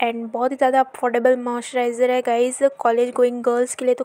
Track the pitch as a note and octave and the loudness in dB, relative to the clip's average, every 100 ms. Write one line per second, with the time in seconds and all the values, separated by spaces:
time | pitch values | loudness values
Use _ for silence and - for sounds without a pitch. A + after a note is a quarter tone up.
0 | A#3 A#3 A3+ A#3 B3+ C4+ C4 C4 C4 - | -4 -4 -8 -4 -4 2 2 4 0 -2
1 | B3 A#3+ B3+ B3+ B3 A#3+ - B3+ A#3+ A#3 | -2 2 2 0 -2 -6 -4 -2 -2 0
2 | B3 B3+ B3 A#3 B3 B3+ C#4 C#4 A#3+ A#3 | 0 0 0 0 0 2 0 2 0 2
3 | B3 B3 B3 A#3+ A#3+ A#3+ B3 - B3+ B3 | 0 2 2 2 -2 0 -2 -2 -2 -2